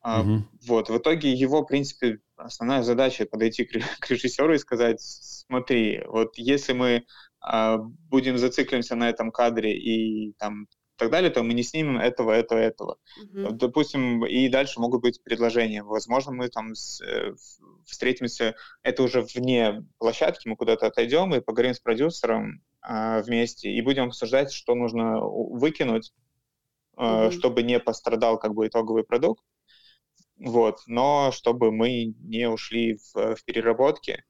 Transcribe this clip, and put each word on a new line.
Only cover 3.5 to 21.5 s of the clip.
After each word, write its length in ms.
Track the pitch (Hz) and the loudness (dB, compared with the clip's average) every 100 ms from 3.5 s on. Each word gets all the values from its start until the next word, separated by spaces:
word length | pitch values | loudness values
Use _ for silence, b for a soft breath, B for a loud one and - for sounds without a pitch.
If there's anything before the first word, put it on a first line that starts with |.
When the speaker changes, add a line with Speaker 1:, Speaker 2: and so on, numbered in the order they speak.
| 113 120 | 0 -4
Speaker 1:
к 60 | |
ре-, 80 | 113 | -2
<laughs> 180 | 117 - | -6 -8
к 100 | - | -4
режиссёру 420 | 123 131 - 151 | -2 -2 2 4
и 40 | 156 | 2
сказать: 420 | - 120 120 110 | 2 2 2 2
«С-, 440 | - - - - - | -4 -18 -18 -20 -6
смотри, 560 | 127 120 123 110 - - | -6 0 2 2 0 -4
вот 300 | 110 110 - | 0 -2 -2
если 360 | 120 139 139 | 0 0 2
мы, 300 | 123 127 120 - B B _ | 0 2 2 -2 B B _
а, 360 | - 113 110 113 113 - - | -2 2 2 2 -2 -14 0
будем 280 | 135 131 123 | 2 2 2
зациклимся 580 | 127 123 131 127 117 117 | 0 0 0 0 -2 0
на 140 | 117 | 0
этом 220 | 113 113 | 0 -4
кадре 400 | - 120 117 107 104 | 2 2 2 0 -2
и 560 | 117 113 110 107 107 - | 0 0 0 -2 -6 -8
там 280 | 104 104 104 _ _ _ | -8 -8 -16 _ _ _
так 140 | 117 | 0
далее, 180 | 160 180 | 2 2
то 140 | 131 | 2
мы 100 | 117 | 0
не 100 | 120 | 0
снимем 340 | 120 156 151 123 | -2 -2 -2 0
этого, 340 | 120 123 113 | 0 0 2
этого, 280 | 110 113 110 | 2 2 2
этого». 380 | 113 - - - _ B - | 2 -2 -10 -10 _ B -16
Speaker 3:
Мгм. 240 | 98 98 113 | -8 -6 -2
Speaker 1:
Допустим, 680 | 123 139 143 139 127 117 113 | 0 0 0 0 0 0 0
и 240 | 123 131 | 2 2
дальше 300 | 131 139 - | 2 0 -2
могут 220 | 120 123 | -2 2
быть 200 | - - | 0 -2
предложения. 600 | - 117 117 120 113 107 | -6 0 2 2 0 -2
Возможно, 480 | 104 107 - 123 139 | -4 -6 -2 -2 -2
мы 160 | 127 123 | -6 -6
там 240 | 117 110 110 | -6 -10 -12
с-, 260 | - - | -12 -12
э, 280 | - - - | -6 -4 -6
в-, 540 | - - - - _ - | -8 -20 -20 -20 _ -20
встретимся, 680 | - 123 127 123 - 113 110 B B | -4 -2 -2 -6 -2 -4 -4 B B
это 200 | - 123 | -4 0
уже 180 | 127 123 | 2 0
вне 640 | 110 127 127 123 110 107 - _ | -2 -4 0 2 2 -2 -12 _
площадки, 480 | 113 113 156 - 117 | -2 0 -2 -2 -8
мы 80 | 110 | -4
куда-то 300 | 113 113 110 | 0 2 2
отойдём 460 | - 120 151 190 135 | 0 2 2 2 0
и 60 | |
поговорим 320 | - | 0